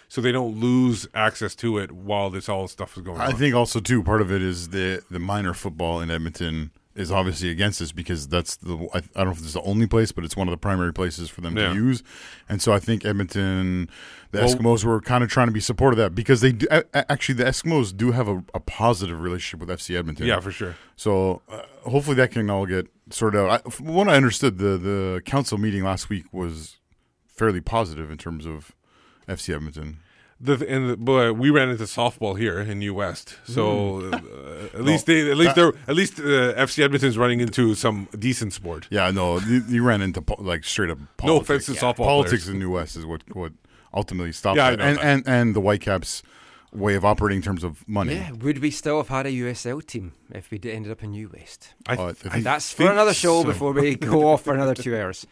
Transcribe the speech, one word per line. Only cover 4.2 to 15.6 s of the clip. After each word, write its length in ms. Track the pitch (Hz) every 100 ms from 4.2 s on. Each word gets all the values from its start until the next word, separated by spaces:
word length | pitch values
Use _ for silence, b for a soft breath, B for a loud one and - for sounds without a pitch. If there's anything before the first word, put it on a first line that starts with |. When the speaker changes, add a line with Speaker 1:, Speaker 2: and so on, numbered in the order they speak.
Speaker 2:
of 120 | 95
it 100 | 98
is 280 | 92 87 85
the, 320 | 95 92 92 -
the 100 | 90
minor 340 | 87 101 95
football 460 | 87 98 80 85 85
in 100 | 82
Edmonton 600 | 82 82 82 85 80 76 - _ -
is 160 | 87
obviously 380 | 95 92 85 90
against 280 | 85 101 98
this 140 | 82
because 340 | 85 82 85 69
that's 300 | 87 82 -
the, 200 | - 82 85
I, 60 | 90
I 20 | - -
don't 80 | 95
know 40 |
if 60 | 82
this 80 | 80
is 80 |
the 80 | 85
only 240 | 95 101 113
place, 240 | 113 110
but 140 | -
it's 120 | 80 -
one 120 | 92
of 40 |
the 60 | 87
primary 340 | 101 92 87
places 380 | 80 92 87 85
for 100 | -
them 160 | 85 107
Speaker 1:
Yeah. 120 | 98
Speaker 2:
to 60 |
use. 280 | 95 120 123 B B B B -
And 120 | 101
so 120 | -
I 80 | 101
think 240 | 104 110
Edmonton, 840 | 107 101 92 101 95 92 92 90 85 B B B B
the 80 | 101
Speaker 1:
Well 80 | 120
Speaker 2:
Eskimos 360 | 127 117 117
were 160 | 117 110
kinda 280 | - 123 120
trying 180 | - 120
to 60 |
be 80 | 107